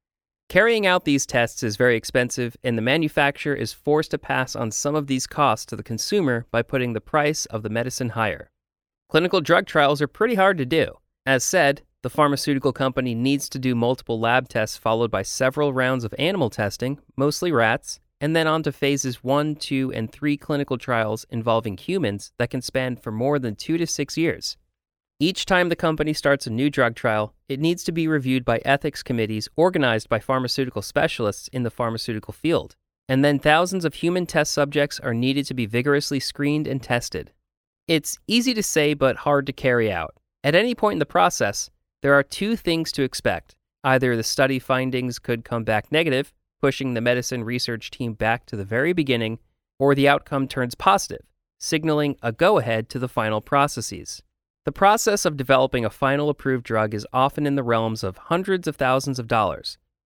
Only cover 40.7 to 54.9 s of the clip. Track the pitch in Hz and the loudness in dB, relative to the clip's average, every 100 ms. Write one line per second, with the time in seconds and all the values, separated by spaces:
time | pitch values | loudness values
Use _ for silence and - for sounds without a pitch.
40.7 | 233 214 180 143 175 180 - 104 - - | 2 0 0 0 4 2 2 -2 -4 -10
41.7 | _ _ _ 139 143 139 - 202 226 - | _ _ _ 2 4 2 -4 -2 -2 0
42.7 | 165 156 - 131 - 120 85 - _ _ | -2 -2 -2 -2 -2 -2 -2 -8 _ _
43.7 | _ 135 131 127 117 113 - 135 131 - | _ 2 2 2 0 -2 0 2 0 0
44.7 | 127 131 127 127 120 - 117 - 117 110 | -2 0 -2 -4 -8 -4 -6 -4 -6 0
45.7 | 110 - 156 165 131 139 _ _ - 139 | -2 0 0 2 0 -2 _ _ -2 0
46.7 | - 135 120 120 123 - 127 110 123 - | 0 -4 0 0 0 -2 -6 -4 -4 -4
47.7 | 113 - - 120 107 110 117 - 107 95 | -6 -10 -8 -8 -2 0 0 -4 -10 -4
48.7 | 113 160 180 139 120 110 113 _ _ _ | -2 0 0 0 0 0 -6 _ _ _
49.7 | - 139 139 139 143 - 139 131 - 123 | 0 2 6 4 4 0 -4 -4 -4 -6
50.7 | - 190 202 - - - _ _ _ - | 0 2 2 0 -12 -16 _ _ _ -4
51.7 | 156 160 151 147 139 117 110 175 196 117 | -2 0 0 0 -2 -6 2 4 4 2
52.7 | 113 113 131 123 - 110 110 - 143 143 | -2 -2 -6 -4 -2 -2 -2 0 2 2
53.7 | - - - - - _ _ _ _ - | -2 -8 -10 -14 -16 _ _ _ _ -8
54.7 | - 196 | 2 4